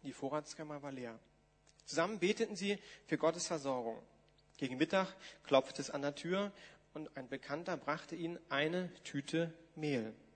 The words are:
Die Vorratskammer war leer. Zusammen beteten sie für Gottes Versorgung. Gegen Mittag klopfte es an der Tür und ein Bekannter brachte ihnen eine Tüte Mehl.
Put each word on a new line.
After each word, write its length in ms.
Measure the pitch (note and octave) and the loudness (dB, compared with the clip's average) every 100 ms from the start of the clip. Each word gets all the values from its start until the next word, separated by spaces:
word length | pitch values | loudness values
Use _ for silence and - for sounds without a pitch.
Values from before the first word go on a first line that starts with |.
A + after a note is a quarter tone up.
Die 100 | C#3+ | -10
Vorratskammer 680 | B2 C3+ D3+ D3 - D#3 D3 | -6 -2 -2 -4 -10 -8 -8
war 100 | C#3+ | -8
leer. 260 | C3+ A#2+ A2+ - _ _ _ _ _ - | -8 -8 -10 -18 _ _ _ _ _ -4
Zusammen 320 | - F3 G#3+ | 2 2 4
beteten 360 | F3 A3 A3 | 2 4 2
sie 240 | G3+ G3 G3+ - - - | 0 -2 -2 -4 -20 -2
für 100 | D#3 | 4
Gottes 300 | D#3 E3+ - | 4 2 -2
Versorgung. 560 | E3 C#3 B2+ A2+ A2+ - - _ _ _ - | -2 0 0 -2 -6 -12 -20 _ _ _ -6
Gegen 180 | C3+ B2+ | -4 2
Mittag 320 | D#3+ F#3+ F#3 - - - | 4 4 2 -2 -16 -18
klopfte 380 | - C3+ C3 - | 6 6 6 -4
es 100 | C#3 | -4
an 120 | C#3+ | 0
der 120 | C#3+ | -2
Tür 380 | D3 E3+ F#3 G3+ G3 - - _ | -2 0 0 0 -4 -20 -20 _
und 240 | D3+ D3+ - | -10 -8 -8
ein 120 | C3 | -8
Bekannter 480 | C3+ - D3 E3+ D#3+ | -8 -4 -4 -2 -4
brachte 380 | - D#3+ - | -2 -2 -4
ihnen 240 | E3 E3 F3 - | -4 -4 -4 -2
eine 420 | C#3 D3+ F3 F3+ - | 2 2 2 -2 -6
Tüte 500 | - C#3+ - D#3+ E3 D#3+ - | -4 -4 0 0 0 -4 -16
Mehl. 400 | - D3+ C3 A2 - - | -4 2 2 0 -6 -20